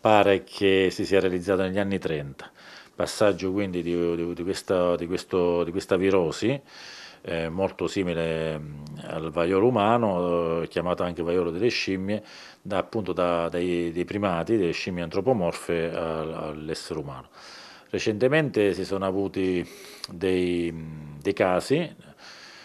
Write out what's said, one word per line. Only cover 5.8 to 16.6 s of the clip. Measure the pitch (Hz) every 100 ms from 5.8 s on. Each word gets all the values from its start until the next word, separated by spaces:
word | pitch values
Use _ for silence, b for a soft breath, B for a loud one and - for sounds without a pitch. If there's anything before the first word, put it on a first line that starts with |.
| - 95
virosi, | 95 95 82 - 107 139 - B B B B B
eh, | - 85 82
molto | 85 95 - 85
simile, | - 90 85 82 80 80 78
mm, | 76 73 73 73 -
al | 80 80
vaiolo | 80 85 95 113
umano, | 120 101 120 113 90 87 87 85 82
eh, | 82
chiamato | - 85 87
anche | 90 85
vaiolo | 82 90 85
delle | 82 117
scimmie, | - - 95 95 107 B B B B
da, | - 98
appunto | - 113 101
da, | 90 90 85 85
dai, | 87 90 87 85
dai | 82
primati, | - 101 101 85 82 113
delle | 87
scimmie | 78 - 90
antropomorfe | 85 95 95 123 87 - - 85 82
al, | 82 82 80 80
all'essere | 80 78 76